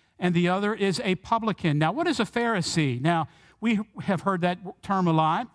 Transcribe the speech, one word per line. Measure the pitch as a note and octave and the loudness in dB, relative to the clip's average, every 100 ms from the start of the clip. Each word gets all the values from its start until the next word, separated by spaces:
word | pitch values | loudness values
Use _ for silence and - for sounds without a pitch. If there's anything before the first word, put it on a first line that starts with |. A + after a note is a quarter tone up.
| _ - | _ -4
and | F3+ | 0
the | F3 F3 | 2 2
other | F#3 G#3 | 2 0
is | G#3+ G3 F#3 | 0 0 0
a | A3+ F#3 | -2 -4
publican. | - A3+ A3 F#3 E3+ D3 | 0 0 0 -2 0 2
Now, | D#3+ | 0
what | B3+ F4 | 0 -2
is | B3 | 0
a | |
Pharisee? | G#3+ A#3 A#3 G#3 - E3+ C#3+ B2 | -2 -2 0 0 -2 0 -2 0
Now, | D#3 E3+ C#3+ - - _ | 0 0 -2 -10 -20 _
we | A3+ G#3 G#3+ - | 0 0 -2 -6
have | - F3 | -2 -2
heard | G3 F#3 | 0 0
that | F3 F3+ E3+ - | 0 -2 -8 -12
term | - F#3+ F3+ | -4 0 2
a | |
lot, | D#3+ D#3 F3+ B3+ | 2 2 0 -4